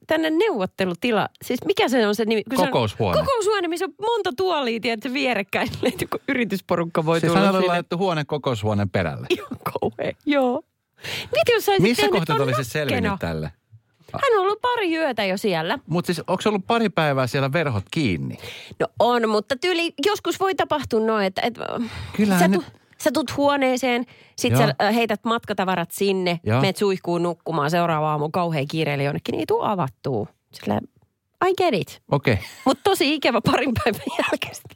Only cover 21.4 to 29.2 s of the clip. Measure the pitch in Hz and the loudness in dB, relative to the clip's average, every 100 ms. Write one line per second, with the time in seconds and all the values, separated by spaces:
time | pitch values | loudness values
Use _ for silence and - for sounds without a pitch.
21.4 | 240 233 - - 226 - - - 208 180 | -4 -6 -8 -6 -8 -8 -8 0 2 4
22.4 | 175 202 - - _ _ 311 262 254 - | 4 2 -2 -16 _ _ 0 0 -2 0
23.4 | 285 285 262 254 254 240 254 - - - | 2 2 2 0 0 -2 -4 -12 -20 -4
24.4 | 240 - 226 - 202 233 226 208 233 233 | 2 4 2 2 2 2 0 -2 -2 -2
25.4 | - 208 185 180 170 - 202 190 180 170 | -2 -2 0 0 -2 -2 0 2 0 -2
26.4 | 104 120 196 185 202 190 - 175 175 165 | 0 2 2 2 0 0 -2 0 0 -2
27.4 | - 160 143 175 170 156 156 151 151 185 | -4 -2 0 2 2 2 0 0 -2 -2
28.4 | 170 156 139 160 147 143 143 156 | -2 -2 -2 -2 -2 0 -2 -4